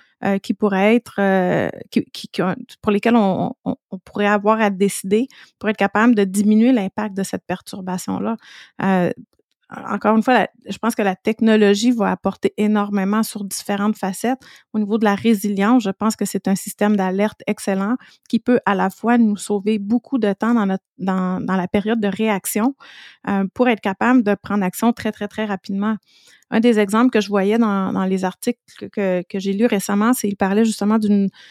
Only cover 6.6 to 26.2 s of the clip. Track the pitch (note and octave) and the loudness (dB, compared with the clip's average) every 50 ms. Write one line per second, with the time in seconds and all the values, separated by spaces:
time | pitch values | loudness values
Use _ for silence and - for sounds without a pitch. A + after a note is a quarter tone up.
6.6 | A3+ B3 C4+ A#3 G3 F#3+ - - G#3 G#3+ G3 F#3+ G3 - - F#3 - - F3+ F#3 | 4 4 4 2 0 -2 -4 -6 -6 -6 -4 -6 -6 -6 -6 -8 -6 -6 -8 -8
7.6 | - - - G#3 F#3 F#3 F#3 F#3 - - F#3+ F3+ F#3+ G#3+ A3+ A3 - - - - | -8 -12 -14 -12 -8 -8 -8 -6 -6 -6 -6 -4 -4 -4 -6 -6 -10 -16 -20 -20
8.6 | - - _ - - F#3+ F#3+ F#3 F3+ - - - - - _ _ _ _ _ _ | -20 -20 _ -6 -2 0 2 2 2 0 -2 -6 -12 -20 _ _ _ _ _ _
9.6 | _ - - - - - - G3+ - G#3+ A3 A3 G#3+ - B3+ A3+ F#3 - _ _ | _ -18 -16 -12 -10 -8 -6 -2 0 2 2 2 4 4 2 2 2 0 _ _
10.6 | - - G3 - - A3+ - - G#3+ G3+ F#3 - - G#3+ A3 - A3 A3 G#3+ G#3+ | -14 -14 -10 -6 -4 -4 -2 -2 -2 -2 -2 -2 -2 -4 -2 0 2 4 4 6
11.6 | G#3 G3+ G3+ G3+ G#3+ B3 B3 A3+ G3+ F#3+ F#3 - - G3 F#3+ - - G3 - - | 6 4 4 4 2 2 2 2 0 -2 -2 -2 -4 -6 -4 -2 -4 -4 -2 -2
12.6 | G#3+ G#3 G#3+ G#3 G3+ G3+ G3+ G3+ F#3+ G3 G#3 A3 A3 - - G#3 G3+ G3 - - | -2 0 0 0 -2 -2 -2 -2 -2 0 0 0 -2 -2 -4 -10 -10 -10 -10 -10
13.6 | - - G3+ G3 G3+ G#3+ G#3+ - - F#3 F#3+ - - A3+ C4 C4 _ - - - | -8 -6 -4 -2 -2 -2 -2 -2 -4 -6 -6 -4 -4 -4 -4 -4 _ -14 -20 -20
14.6 | _ _ - G#3+ G#3+ G3 G#3+ A3+ A3 G#3+ G3+ G3 - A#3 A#3 G3+ G3 G#3 G#3 F#3+ | _ _ -4 -4 -2 -2 0 0 2 2 2 2 2 2 0 2 0 -2 -2 0
15.6 | G3 G#3 B3 B3+ G#3+ G3 G3 - - A3 G#3+ - G#3 G3 - G3 - - G3 F#3+ | 2 2 4 2 2 0 -4 -2 -2 -2 -2 -2 -4 -4 -4 -4 -2 -2 -2 -2
16.6 | - - - - G#3 G#3 G#3+ G3+ F#3+ F#3 F#3 G3 G3+ G#3+ - - - - G#3+ - | -2 -6 -6 -2 0 0 2 2 0 0 0 0 -2 -2 -4 -6 -6 -6 -6 -6
17.6 | - - G3 F#3+ G3 G3+ B3 - - - - _ _ - - A3 - - B3 A#3 | -4 -4 -2 -2 -2 -2 -4 -4 -6 -12 -20 _ _ -4 -4 -2 0 0 0 0
18.6 | - F#3+ G3+ F#3+ F#3 F#3+ - - - A3 A#3+ A#3+ A#3 G#3+ G3+ G3 - - G#3 G3+ | 2 0 0 0 0 -2 -2 -2 0 2 2 4 4 2 0 -2 -4 -4 -4 -2
19.6 | F#3+ G#3+ A3 G#3+ G3+ G3 A3+ B3 - - - C4 A3 G#3 G3 - - A3+ A#3+ A#3 | -2 -2 -2 -2 -2 -2 -2 -2 -2 -2 -4 -2 0 0 -2 0 0 0 0 2
20.6 | G#3 F#3+ F#3+ F#3+ _ _ _ - F#3 F#3+ F#3+ F#3+ F#3 F#3 F#3 F3+ - - F#3 F#3+ | 2 0 -2 -4 _ _ _ -8 -4 -2 -2 -2 -2 -2 -4 -4 -4 -2 -2 -2
21.6 | F3 F3+ - G#3 G3 G#3+ A3+ A3+ G#3 G3+ F#3+ F#3+ A3 A3 G#3 F#3 - - - G#3 | -2 -2 -2 -2 -2 0 -2 -2 -2 -2 -2 -2 -2 -2 -2 -2 -4 -4 -2 0
22.6 | G#3+ C4+ C#4 _ - - - - - - - _ - - G3+ G3 G3 F#3 - - | 0 0 -2 _ -10 -20 -20 -20 -20 -20 -20 _ -6 -4 -2 -2 -2 -2 0 0
23.6 | B3 B3+ A#3 G#3 - G#3 F#3+ - G#3+ A#3 B3+ C4 A3 G#3 G3+ - - - G3 G#3 | 2 2 2 0 -2 -4 -4 0 2 2 4 4 4 2 0 -2 -2 -4 -2 -2
24.6 | F#3+ F3+ - - - A#3 A#3 - - G#3+ G#3+ - G#3 G#3 - - A3 G#3 G3+ F#3+ | -2 -2 -2 -2 0 0 0 0 -2 -6 -6 -6 -8 -8 -6 -6 -6 -4 -6 -6
25.6 | - - G3 G3 G3+ G#3+ A3 G3+ _ _ _ _ | -8 -6 -6 -4 -2 -2 -4 -4 _ _ _ _